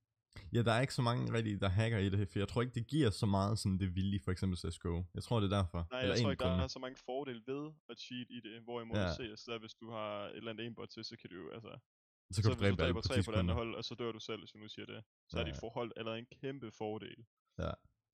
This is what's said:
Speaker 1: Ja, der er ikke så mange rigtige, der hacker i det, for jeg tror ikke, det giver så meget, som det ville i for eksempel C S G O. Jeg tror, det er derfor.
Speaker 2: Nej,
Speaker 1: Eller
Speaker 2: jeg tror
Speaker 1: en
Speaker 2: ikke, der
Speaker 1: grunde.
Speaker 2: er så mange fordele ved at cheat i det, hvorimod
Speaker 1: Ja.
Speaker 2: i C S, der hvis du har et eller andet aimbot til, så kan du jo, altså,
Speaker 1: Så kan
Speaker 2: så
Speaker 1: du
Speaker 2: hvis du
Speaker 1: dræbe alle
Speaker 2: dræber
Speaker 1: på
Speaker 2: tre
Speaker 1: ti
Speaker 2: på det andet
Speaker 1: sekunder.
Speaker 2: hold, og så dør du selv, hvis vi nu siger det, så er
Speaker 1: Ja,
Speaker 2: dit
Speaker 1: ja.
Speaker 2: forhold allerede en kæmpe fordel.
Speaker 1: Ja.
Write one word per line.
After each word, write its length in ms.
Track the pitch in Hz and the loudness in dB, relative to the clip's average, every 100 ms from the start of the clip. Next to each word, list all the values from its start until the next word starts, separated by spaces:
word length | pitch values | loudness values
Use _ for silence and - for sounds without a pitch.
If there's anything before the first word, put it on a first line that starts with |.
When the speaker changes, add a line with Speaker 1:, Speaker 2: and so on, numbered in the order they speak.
| _ _ _ - - | _ _ _ -18 -2
Speaker 1:
Ja, 80 | 117 | 2
der 80 | 117 | 4
er 100 | 113 | 4
ikke 120 | 139 | 2
så 80 | - | 2
mange 320 | 120 127 120 | 2 2 0
rigtige, 260 | 117 110 101 | 0 0 2
der 80 | 98 | 2
hacker 280 | 95 113 113 | 4 4 4
i 120 | 98 | 2
det, 200 | 98 101 | 2 0
for 100 | 104 | 0
jeg 80 | 98 | 0
tror 140 | 120 | 0
ikke, 120 | 127 | 0
det 140 | 120 110 | -2 0
giver 220 | 151 120 | 4 4
så 160 | - 104 | 4 4
meget, 340 | 98 98 107 | 4 4 2
som 200 | 101 95 | 2 2
det 160 | 98 90 | 2 2
ville 200 | 98 101 | 2 2
i 40 | |
for 120 | - | 0
eksempel 260 | 90 95 87 | 0 2 0
C 160 | - | -2
S 60 | - | -4
G 60 | 87 | -2
O. 180 | 85 87 | 0 -2
Jeg 100 | - | -6
tror, 160 | - 117 | 0 4
det 140 | 98 | 4
er 80 | 101 | 4
derfor. 260 | 90 85 85 | 2 0 -4
Speaker 2:
Nej, 100 | 127 | 0
Speaker 1:
Eller 120 | 127 120 | 2 4
Speaker 2:
jeg 60 | |
tror 80 | 117 | 4
Speaker 1:
en 20 | |
Speaker 2:
ikke, 100 | - | 4
der 60 | 90 | 2
Speaker 1:
grunde. 140 | 90 | 4
Speaker 2:
er 40 | 131 | 2
så 120 | 131 | -2
mange 180 | 131 135 - | -8 -10 -6
fordele 380 | 127 143 117 117 | -4 -4 -6 -6
ved 260 | 139 151 151 - | -6 -6 -10 -16
at 100 | 120 | -14
cheat 280 | - 123 120 | -8 -8 -8
i 100 | 120 | -10
det, 220 | 104 113 | -12 -12
hvorimod 360 | 113 120 113 107 | -8 -6 -2 0
Speaker 1:
Ja. 140 | 92 | 0
Speaker 2:
i 240 | 80 117 107 | -2 -6 -10
C 40 | |
S, 40 | |
der 160 | - 117 | -8 -8
hvis 140 | 110 | -8
du 160 | - 113 | -14 -10
har 340 | 113 107 104 101 | -6 -4 -4 -6
et 100 | - | -8
eller 140 | 113 | -8
andet 120 | 110 | -6
aimbot 260 | 117 107 104 | -8 -8 -12
til, 140 | - | -10
så 140 | 110 113 | -12 -12
kan 120 | - | -12
du 60 | 87 | -10
jo, 160 | 78 | -10
altså, 180 | - 110 - _ _ _ _ - | -10 -12 -16 _ _ _ _ -8
Speaker 1:
Så 100 | - | 2
kan 20 | |
Speaker 2:
så 60 | 104 | 4
Speaker 1:
du 0 | |
Speaker 2:
hvis 80 | - | 6
du 60 | |
Speaker 1:
dræbe 20 | 101 | 4
alle 120 | 90 | 4
Speaker 2:
dræber 240 | 85 87 | 4 2
Speaker 1:
på 60 | - | 2
Speaker 2:
tre 80 | - | 2
Speaker 1:
ti 100 | 98 | 4
Speaker 2:
på 60 | |
det 60 | 107 | 4
andet 140 | 90 | 4
Speaker 1:
sekunder. 140 | 120 117 | 4 0
Speaker 2:
hold, 100 | 110 | -2
og 100 | - | -6
så 100 | 110 | -4
dør 160 | 120 | -4
du 80 | 110 | -4
selv, 200 | - 110 | -6 -8
hvis 140 | 92 107 | -8 -16
vi 40 | |
nu 80 | 107 | -14
siger 180 | - 104 | -12 -10
det, 180 | 107 - _ - | -10 -14 _ -6
så 100 | - | -2
er 40 | |
Speaker 1:
Ja, 60 | 76 | -2
Speaker 2:
dit 80 | 67 | -4
Speaker 1:
ja. 40 | |
Speaker 2:
forhold 320 | - - 117 - | -8 -4 -6 -4
allerede 240 | 113 113 | -6 -6
en 60 | 120 - | -8 -10
kæmpe 300 | 135 139 117 | -8 -8 -10
fordel. 540 | - 107 107 95 - 113 _ _ - | -6 -6 -6 -8 -14 -18 _ _ -6
Speaker 1:
Ja. 120 | 80 - _ _ _ | -6 -6 _ _ _